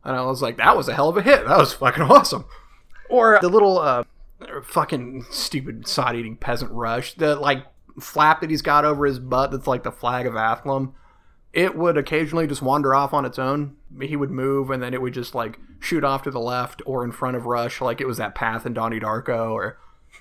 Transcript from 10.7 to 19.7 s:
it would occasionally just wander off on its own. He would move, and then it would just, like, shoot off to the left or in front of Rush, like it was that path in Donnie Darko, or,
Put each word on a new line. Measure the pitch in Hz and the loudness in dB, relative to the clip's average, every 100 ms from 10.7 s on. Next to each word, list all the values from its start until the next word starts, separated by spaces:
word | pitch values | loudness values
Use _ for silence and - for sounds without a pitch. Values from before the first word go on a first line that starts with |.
| 135 135 - - _ _ _ _ | -2 -4 -10 -20 _ _ _ _
it | 165 175 156 | 0 0 2
would | 170 151 | 0 2
occasionally | 135 156 156 165 160 | 0 -2 0 -2 -2
just | 139 | -2
wander | 131 143 139 | 0 0 2
off | 135 139 | 2 2
on | 147 | -2
its | 127 127 | -2 -4
own. | 131 143 147 - - 139 | -2 -2 -4 -10 -20 -12
He | 139 147 | -6 -4
would | 135 | -4
move, | 127 131 139 131 | -2 0 0 -2
and | 131 | -4
then | 123 | -4
it | 127 | -4
would | 127 | -4
just, | 127 120 | -6 -6
like, | 123 113 117 - - | -6 -6 -8 -20 -12
shoot | - 165 | -4 0
off | 139 135 | 0 -2
to | - | -4
the | 127 | -6
left | 117 123 120 - | -4 -4 -6 -8
or | - 131 | -6 -4
in | 123 | -4
front | - 127 127 | -4 -4 -4
of | 120 | -2
Rush, | 120 117 - | -2 -2 -4
like | 123 117 | -4 -2
it | 131 | -4
was | 120 | -4
that | 107 | -6
path | - 113 113 120 | -2 -2 -2 -6
in | |
Donnie | 117 113 113 | -4 -4 -2
Darko, | 107 110 120 117 113 | -4 -4 -2 -2 -2
or, | 110 101 | -4 -6